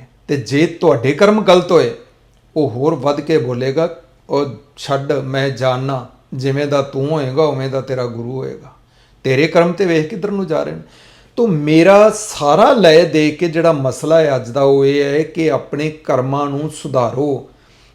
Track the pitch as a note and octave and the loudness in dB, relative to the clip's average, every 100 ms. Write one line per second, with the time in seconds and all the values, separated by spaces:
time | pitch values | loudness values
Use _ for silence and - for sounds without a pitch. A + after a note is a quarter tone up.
0 | - _ - D3 A2+ C#3 E3+ - E3+ C3 | -20 _ -8 -8 -2 0 0 0 0 2
1 | B2+ D3+ G3+ G#3+ G3 F3+ F3 E3+ C3 - | 0 2 2 4 4 2 4 2 2 -4
2 | - _ _ _ _ D#3+ C#3 A2+ D3 D#3+ | -16 _ _ _ _ -4 -4 -2 -2 -2
3 | C#3 D3 D3 D3+ B2 B2 C3 C3+ E3+ - | -2 -4 0 -2 0 -4 -4 -2 -4 -6
4 | - _ - C#3 C#3 A2 - - - C#3 | -20 _ -8 -4 -4 -8 -20 -16 -6 -4
5 | C#3 C#3+ C3 C3+ C#3 A#2 C3 B2+ C3+ C3 | -2 -4 -4 -4 -4 -2 -2 -2 -4 -8
6 | A#2+ _ _ C3 C3+ C3+ D3 C#3+ C#3 C3+ | -10 _ _ -6 -4 -2 0 -2 -2 -4
7 | C#3 D#3 C3 C3+ D#3 C3 C3+ C3 B2+ B2+ | -4 -2 -2 0 0 0 -4 -6 -6 -6
8 | B2 A#2 A#2 C3 C3 - - _ _ _ | -6 -8 -10 -10 -10 -14 -18 _ _ _
9 | _ _ C3 C3 D#3+ F3 E3+ E3+ F#3+ D#3+ | _ _ -2 0 2 2 2 0 0 0
10 | D#3 A3 G3 G3 F#3 D3+ D3 D#3+ D#3+ _ | -2 -6 -6 -6 -4 -4 -4 -10 -16 _
11 | - _ _ - A#3 D#3 D3 D#3+ E3+ G3+ | -20 _ _ -2 0 0 2 4 6 8
12 | G#3+ G#3+ - - D3 D#3+ A#3+ B3+ F3 D#3 | 6 2 -8 -4 0 4 4 6 6 6
13 | F3 D#3 D3+ D3 - D#3+ E3 D3+ C3 B2 | 4 2 0 0 -4 0 0 0 -2 -4
14 | D3+ E3 D#3 C3 A2+ C3+ C#3 C#3 C#3 C#3+ | 2 2 4 0 -4 0 2 4 4 2
15 | C#3 C#3+ D#3 F3 D#3+ C3 - C#3+ D#3 D3+ | 0 -2 -2 -2 -2 -2 -4 -6 -6 -6
16 | - B2+ C3 C#3 C#3+ C#3 D#3 D3+ D#3 C3 | -4 -2 -2 -2 -4 -4 -6 -10 -6 -2
17 | A#2 C3 D3 B2+ - _ _ _ _ | -2 -2 -4 -4 -8 _ _ _ _